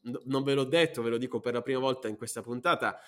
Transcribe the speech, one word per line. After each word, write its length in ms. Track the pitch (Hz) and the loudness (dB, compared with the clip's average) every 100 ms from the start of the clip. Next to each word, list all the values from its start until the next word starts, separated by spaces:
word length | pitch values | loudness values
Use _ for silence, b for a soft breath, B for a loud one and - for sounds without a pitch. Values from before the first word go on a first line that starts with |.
n-, 180 | 120 - | -8 -10
non 180 | 135 135 | -2 0
ve 100 | 135 | 2
l'ho 100 | 139 | 2
detto, 380 | 131 165 160 - | 4 4 4 2
ve 80 | 117 | 0
lo 80 | 117 | 0
dico 220 | 127 117 | -2 -2
per 140 | 123 | -2
la 80 | 120 | -2
prima 180 | 120 131 | -2 0
volta 280 | 131 127 110 | 0 0 -4
in 80 | 107 | -6
questa 240 | 117 117 | -8 -8
puntata, 560 | 113 123 170 165 113 - | -6 -2 2 2 0 -2